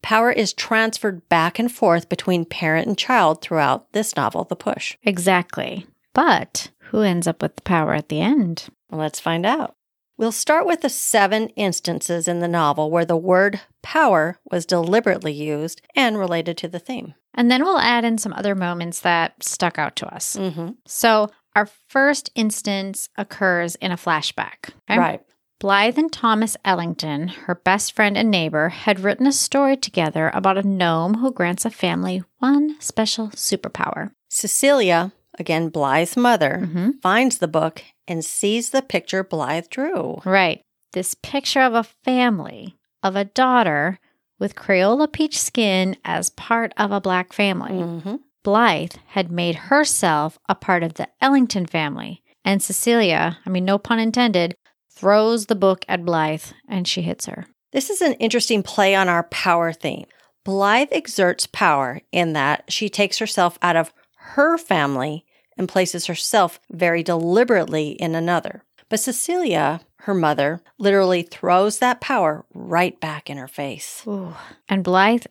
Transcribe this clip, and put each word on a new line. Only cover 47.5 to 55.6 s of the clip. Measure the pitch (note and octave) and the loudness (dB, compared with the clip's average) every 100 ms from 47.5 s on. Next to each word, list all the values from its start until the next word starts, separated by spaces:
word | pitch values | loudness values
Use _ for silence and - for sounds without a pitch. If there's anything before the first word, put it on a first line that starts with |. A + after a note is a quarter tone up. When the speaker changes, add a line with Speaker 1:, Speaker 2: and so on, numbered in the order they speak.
| F3+ - | 0 -4
Speaker 1:
Mm-hmm. | F#3 E3+ E3+ E3+ B3+ _ _ | -6 -6 -6 -8 -10 _ _
Speaker 2:
Blythe | - G#3 A#3 D#3 E3 - _ | 0 4 4 2 -4 -12 _
had | - F3 | -4 -4
made | F3 F3 D#3+ | -2 -2 -4
herself | - C#4 D4+ - F3+ D3+ D#3 - - | 0 2 2 0 2 2 0 -6 -4
a | G3 | -4
part | - F3+ | 2 0
of | E3 E3 | 0 -6
the | - _ | -12 _
Ellington | C4 C#4 B3 G3+ F3 | 4 4 4 0 -2
family. | E3 D3+ C#3+ - F3 _ _ | -2 -4 -6 -12 -14 _ _
And | - G3 | 0 0
Cecilia, | - G3 - A#3 G3+ D#3 E3 E3 - | 0 -2 2 2 4 2 0 -2 -4
I | |
mean, | F#3 F#3 | -2 0
no | G3+ | 0
pun | - A3+ | 0 0
intended, | A3+ A3+ A#3+ F#3 E3+ - _ _ _ | 0 2 2 2 0 -4 _ _ _
throws | _ F#3 G#3 A3 A#3 G#3 | _ 4 6 4 0 -2
the | |
book | G#3 | 2